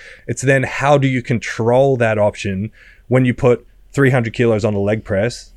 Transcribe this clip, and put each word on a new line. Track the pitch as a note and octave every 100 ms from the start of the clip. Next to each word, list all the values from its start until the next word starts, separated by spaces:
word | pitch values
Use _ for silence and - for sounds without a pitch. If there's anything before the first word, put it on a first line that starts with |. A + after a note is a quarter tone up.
| - - -
It's | A#2+
then | C3 C3+
how | B2+ - C3+ D3
do | C3+
you | C3
control | - A#2 - - A2+ B2 C#3 C3
that | A#2 G#2+
option | G#2 - G#2 F#2+ G#2+ - - _ -
when | B2+
you | B2+
put | B2 B2 A#2+ - _ _
three | - C3+
hundred | C3 A2+
kilos | - A#2 A2
on | G#2+
a | G#2
leg | G2+ A2
press | - G2 A#2 - -